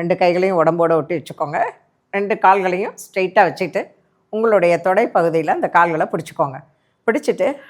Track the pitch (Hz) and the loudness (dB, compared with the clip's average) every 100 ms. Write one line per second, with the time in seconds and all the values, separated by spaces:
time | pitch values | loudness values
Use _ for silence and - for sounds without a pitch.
0 | 170 180 180 175 190 180 160 170 165 165 | -4 0 2 2 0 2 2 2 2 0
1 | 147 170 - - 147 170 220 - _ _ | 0 -6 -8 -8 -6 -4 -6 -8 _ _
2 | _ 196 202 220 190 196 185 180 226 - | _ -6 -4 2 4 4 2 -2 -6 -10
3 | - 190 185 214 175 - 180 196 330 _ | -10 -4 0 2 2 0 -6 -6 -8 _
4 | _ _ _ 214 226 202 175 165 185 190 | _ _ _ -2 2 2 2 2 0 0
5 | 233 190 170 160 156 349 240 175 175 160 | 0 0 0 0 0 -2 2 2 2 0
6 | 190 180 - - 143 131 - _ _ _ | -2 -4 -6 -4 -4 -6 -18 _ _ _
7 | - 277 - 185 185 - - | -4 -2 -2 -2 -2 -4 -2